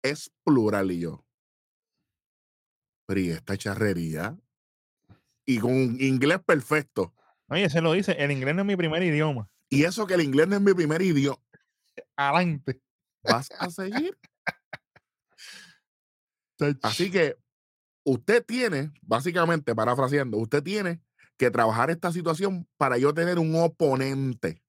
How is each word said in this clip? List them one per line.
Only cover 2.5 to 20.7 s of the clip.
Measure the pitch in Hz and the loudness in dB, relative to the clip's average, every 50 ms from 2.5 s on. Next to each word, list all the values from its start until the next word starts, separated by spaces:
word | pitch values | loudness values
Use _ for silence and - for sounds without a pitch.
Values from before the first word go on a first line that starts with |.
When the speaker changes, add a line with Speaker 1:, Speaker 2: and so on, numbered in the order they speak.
| _ _ _ _ _ _ _ _ _ _ _ | _ _ _ _ _ _ _ _ _ _ _
Speaker 1:
"Pero | - 98 98 | -4 -2 -2
¿y | 92 87 | -2 -2
esta | 82 80 - - 98 | -4 -6 -6 -8 -8
charrería?" | 98 - 107 98 95 107 104 95 85 82 80 78 76 85 107 160 - _ _ _ _ _ _ _ _ _ _ _ _ _ _ - _ _ _ _ _ _ | -6 -6 -6 -4 0 0 0 0 -2 -4 -6 -4 -6 -6 -8 -8 -12 _ _ _ _ _ _ _ _ _ _ _ _ _ _ -20 _ _ _ _ _ _
Y | - 127 117 | -2 -2 0
con | 104 120 127 131 131 123 113 127 | 2 0 2 2 2 0 0 -2
inglés | 135 135 131 127 131 147 175 190 - | 0 0 2 2 2 2 2 0 2
perfecto. | - 175 147 127 - 151 156 143 _ _ - 92 85 _ _ _ _ _ _ _ _ | 2 2 2 2 0 -2 -2 -2 _ _ -4 -4 -4 _ _ _ _ _ _ _ _
Speaker 2:
Oye, | - 170 202 170 | -2 0 0 2
se | 135 170 | 0 2
lo | 160 165 | 2 2
dice, | 156 190 202 - 175 - | 0 0 0 -2 -2 -2
"El | 143 143 | 0 -2
inglés | 143 135 131 135 156 | -2 -2 -2 -2 -2
no | 180 | -2
es | 202 | 0
mi | 202 202 | -2 -2
primer | 180 170 160 156 165 | -2 -2 -2 0 0
idioma." | 185 175 151 147 156 156 139 120 107 - _ _ _ _ | 0 0 2 2 0 0 -2 -4 -8 -10 _ _ _ _
Speaker 1:
Y | 135 139 151 | 2 2 2
eso | 175 175 226 214 | 2 2 -4 -4
que | 185 185 | 0 2
el | 175 | 0
inglés | 160 139 131 143 160 185 | 2 2 4 4 4 4
no | 202 | 2
es | 202 | 2
mi | 196 202 190 | 4 4 4
primer | 180 165 147 156 170 | 4 2 0 0 0
idioma. | 190 190 165 139 139 143 131 - _ _ _ - _ _ _ _ _ _ _ - - _ _ | 2 2 2 2 2 0 -2 -6 _ _ _ -20 _ _ _ _ _ _ _ -20 -20 _ _
Speaker 2:
Adelante. | - 143 139 143 170 180 175 156 139 - - 127 - _ _ _ _ _ _ _ _ _ | -2 0 2 2 2 2 0 -2 -4 -6 -8 -8 -8 _ _ _ _ _ _ _ _ _
Speaker 1:
¿Vas | - - 120 139 - - - | 0 0 0 0 -8 -10 -8
a | 175 180 | -8 -8
seguir? | 170 - 190 190 214 254 311 370 415 _ _ _ _ _ _ | -8 -8 -8 -6 -4 -4 -4 -4 -8 _ _ _ _ _ _
Speaker 2:
<laughs> | - - _ _ _ - - _ _ _ _ _ _ _ _ _ _ _ _ - - - - - - - _ _ _ _ _ _ _ _ _ _ _ _ _ _ _ _ _ | -10 -10 _ _ _ -20 -20 _ _ _ _ _ _ _ _ _ _ _ _ -20 -20 -20 -20 -20 -20 -20 _ _ _ _ _ _ _ _ _ _ _ _ _ _ _ _ _
Chacho. | 151 147 143 131 | -2 -2 0 0
Speaker 1:
Así | - 110 110 - 175 190 | -2 -4 -2 0 -2 0
que | 175 190 165 143 - _ _ _ _ _ _ _ _ _ _ _ _ _ _ | 2 0 0 0 0 _ _ _ _ _ _ _ _ _ _ _ _ _ _
usted | 143 131 117 - - 214 240 233 | -2 -2 0 0 2 2 2 2
tiene, | - 226 254 254 220 170 135 139 156 147 _ | 0 -4 -2 -2 -2 -2 -4 -6 -6 -10 _
básicamente, | - - 113 117 131 180 170 180 170 165 170 160 143 - 117 | -4 -2 -2 -2 -2 -2 0 0 2 2 2 0 0 -2 -2
parafraseando, | 110 - 120 123 131 135 127 143 147 139 123 107 107 | 0 0 0 2 0 0 0 0 0 0 0 -2 -4
usted | 113 110 - 143 | -2 0 -2 -2
tiene | 143 160 | -2 -2